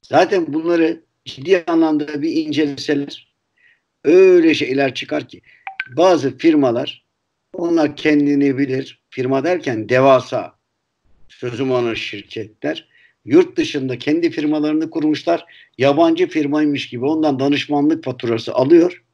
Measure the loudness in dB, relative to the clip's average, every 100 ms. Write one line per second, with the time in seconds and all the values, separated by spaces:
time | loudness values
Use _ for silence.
0 | _ 2 2 0 -2 -4 -2 0 0 -2
1 | _ _ -20 -14 0 0 2 0 2 0
2 | -4 -6 -4 -4 -2 -2 -2 -4 -4 -4
3 | -4 -14 _ _ _ _ _ _ _ _
4 | 4 6 8 6 4 0 -2 -2 -2 -4
5 | -8 -8 -8 -20 _ _ -20 -14 -8 2
6 | 4 4 0 0 2 4 2 0 -6 -12
7 | _ _ _ _ _ -8 -2 0 0 -2
8 | 0 2 2 2 2 0 -2 -4 -8 -18
9 | _ -8 -2 -2 -2 -2 -4 -6 0 2
10 | 4 4 2 -8 -8 _ _ _ _ _
11 | _ _ -20 _ -10 -6 -2 0 -2 -4
12 | -8 -12 -14 -14 -14 _ -8 -8 _ _
13 | _ _ 2 4 4 -2 -4 -4 -6 -6
14 | -2 0 0 -2 -2 -2 -2 -2 -4 -2
15 | -2 -2 -2 -4 -4 -20 _ -2 0 4
16 | 2 2 0 0 -2 0 0 -2 -6 -6
17 | -4 0 0 0 0 0 -2 0 0 0
18 | -6 -6 -4 -4 -2 -2 4 6 4 -4
19 | _